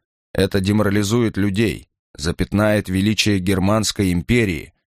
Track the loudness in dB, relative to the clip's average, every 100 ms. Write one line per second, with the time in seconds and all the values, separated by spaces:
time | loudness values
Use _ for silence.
0 | _ _ _ -2 0 0 0 2 2 0
1 | 0 0 0 0 -2 0 -2 -2 -12 _
2 | _ -8 -6 -4 -2 0 2 0 0 0
3 | 0 0 0 0 0 0 2 0 -2 -2
4 | 0 0 0 0 0 -4 -10 _